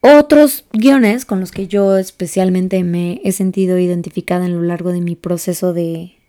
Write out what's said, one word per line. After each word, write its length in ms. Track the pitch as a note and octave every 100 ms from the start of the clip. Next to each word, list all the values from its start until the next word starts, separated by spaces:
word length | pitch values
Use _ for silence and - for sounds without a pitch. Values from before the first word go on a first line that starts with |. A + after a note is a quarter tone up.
Otros 600 | B3 D4 D4 D4+ D4 - _
guiones 540 | A3 B3+ C#4 A3 A#3+ -
con 140 | G3
los 100 | F#3
que 160 | - F#3+
yo 320 | G3+ G3 F#3+
especialmente 840 | F#3+ _ F3 - F#3 F3+ F#3 F#3+
me 360 | F3 F3 F3 B3
he 100 | F4
sentido 460 | F#3 F#3+ F#3 F#3 F3+
identificada 680 | F3+ F3 E3+ - - F3+ F3+
en 80 |
lo 80 | F3
largo 300 | E3+ E3+ F3
de 100 | F3+
mi 120 | F3
proceso 600 | E3+ E3+ F3 - E3+ F#3
de 400 | E3+ E3+ E3 F3+ _